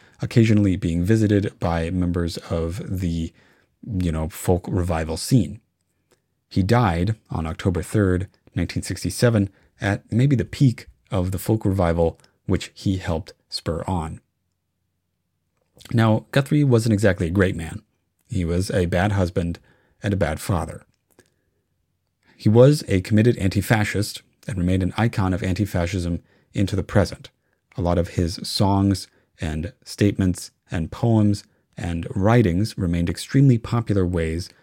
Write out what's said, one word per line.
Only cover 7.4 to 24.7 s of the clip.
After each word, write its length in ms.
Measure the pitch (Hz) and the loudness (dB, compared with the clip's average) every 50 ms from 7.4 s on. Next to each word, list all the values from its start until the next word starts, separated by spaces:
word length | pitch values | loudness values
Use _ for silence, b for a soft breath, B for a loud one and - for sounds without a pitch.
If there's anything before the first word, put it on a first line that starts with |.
| 80 | -6
October 360 | 80 90 - - 98 87 85 | -6 -8 -4 -4 -2 -2 -2
third, 460 | 87 - - 110 101 92 90 90 95 - _ _ _ _ _ | -6 -2 0 0 2 2 2 0 -2 -6 _ _ _ _ _
nineteen 280 | - 85 - - 90 | -4 -4 -4 -4 -8
sixty-seven, 680 | - - - - - 135 - - 131 120 113 107 98 95 b b b b b b | -6 -6 -8 -6 -6 -8 -2 2 2 2 4 2 0 0 b b b b b b
at 300 | 120 101 101 - - _ | -2 -2 -2 -2 -4 _
maybe 240 | 101 110 123 147 139 | 0 0 2 2 2
the 100 | 113 90 | 0 -2
peak 420 | - - - 143 127 110 - - - _ _ _ _ | -4 0 2 2 2 2 0 -8 -20 _ _ _ _
of 200 | - 95 90 92 | -4 -2 -2 -2
the 80 | 95 - | -4 -4
folk 260 | - - 113 110 - | -2 -2 -2 0 0
revival, 540 | 101 95 98 87 85 85 85 82 82 - b b b b b b | 0 0 2 2 2 2 2 2 0 0 b b b b b b
which 260 | - 95 - - - - | -2 -2 -2 -2 -8 -14
he 220 | - - 101 95 | -6 -4 -2 -2
helped 360 | 92 - 90 82 80 78 - - _ _ _ | -2 -2 -4 -4 -4 -6 -10 -18 _ _ _
spur 360 | - - - - 80 80 - | -14 -8 -6 -6 -6 -6 -4
on. 340 | - 92 87 80 80 85 - - _ _ _ _ _ _ _ _ _ _ _ _ _ _ _ _ _ _ _ _ _ _ _ _ _ _ _ _ _ _ - - - | -4 -4 -4 -4 -6 -10 -14 -18 _ _ _ _ _ _ _ _ _ _ _ _ _ _ _ _ _ _ _ _ _ _ _ _ _ _ _ _ _ _ -20 -12 -4
Now, 340 | - 117 113 113 107 110 - _ | 0 2 2 2 2 0 -2 _
Guthrie 320 | - 139 135 - 156 147 147 | -2 -2 0 2 2 2 4
wasn't 300 | 135 120 113 110 117 107 | 4 4 2 4 2 2
exactly 340 | 98 110 101 92 - 92 80 | 4 4 2 2 2 -2 0
a 20 | |
great 240 | 90 101 92 95 95 | 2 2 2 2 0
man. 280 | 82 80 80 85 - - _ _ _ _ _ _ _ _ _ | -4 -8 -10 -10 -12 -16 _ _ _ _ _ _ _ _ _
He 160 | - 92 87 | -4 -4 -2
was 260 | 82 85 90 95 - | 0 -2 -2 -2 -2
a 160 | - 98 90 | 0 0 0
bad 260 | 85 92 87 92 104 | 0 0 0 0 2
husband 480 | 101 101 92 87 - 95 85 85 - - b b b b b b b b | 2 0 0 0 -2 -2 -4 -4 -6 -8 b b b b b b b b
and 100 | - 101 | -4 -4
a 40 | 101 | 0
bad 240 | 95 85 73 78 - | 0 0 -2 -2 -6
father. 440 | - - 101 80 80 - - - - _ _ _ _ _ _ b b b b b b b b b b _ _ _ _ _ _ _ _ _ _ _ b b b | -4 -2 -2 -2 -2 -6 -10 -16 -20 _ _ _ _ _ _ b b b b b b b b b b _ _ _ _ _ _ _ _ _ _ _ b b b
He 120 | b - 110 | b 2 4
was 340 | 107 117 127 143 151 151 - - | 8 8 8 8 6 4 0 0
a 140 | 101 92 | 0 0
committed 340 | 90 - 107 107 110 120 117 | 0 2 2 4 4 4 2
anti-fascist 840 | - 92 92 - 101 92 - 117 107 107 - - 101 101 - - - - _ _ _ - - | 2 -2 0 0 0 0 0 0 0 0 -2 -2 -4 -4 -4 -8 -12 -18 _ _ _ -14 -10
and 100 | - 90 | -6 -2
remained 240 | 87 90 | 0 0